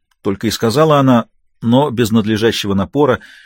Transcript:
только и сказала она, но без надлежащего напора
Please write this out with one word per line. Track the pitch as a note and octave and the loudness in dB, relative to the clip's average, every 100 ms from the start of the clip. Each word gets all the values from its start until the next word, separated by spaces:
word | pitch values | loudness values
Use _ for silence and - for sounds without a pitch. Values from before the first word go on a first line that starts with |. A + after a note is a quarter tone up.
| _ _ | _ _
только | G2+ G2 A2 | -6 -4 -4
и | |
сказала | - A#2 B2 D#3+ D3 | -4 -2 0 2 2
она, | C3+ A#2+ - _ _ _ | 2 2 -2 _ _ _
но | A#2 B2 D3 | 0 0 0
без | A#2 A2 | -2 0
надлежащего | A2+ G#2 G#2+ A2+ - G#2 | 0 0 0 0 -2 -2
напора | G2 F#2 C#3+ C#3+ A2+ - - | -4 -2 0 0 0 -6 -20